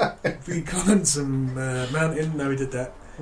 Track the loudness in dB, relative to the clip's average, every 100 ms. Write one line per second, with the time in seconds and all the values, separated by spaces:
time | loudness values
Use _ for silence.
0 | -2 0 -4 -4 -4 -4 -2 0 6 6
1 | 6 0 0 0 0 -2 -2 -2 0 2
2 | 2 2 -2 0 0 0 -2 -2 -6 -8
3 | -18 -8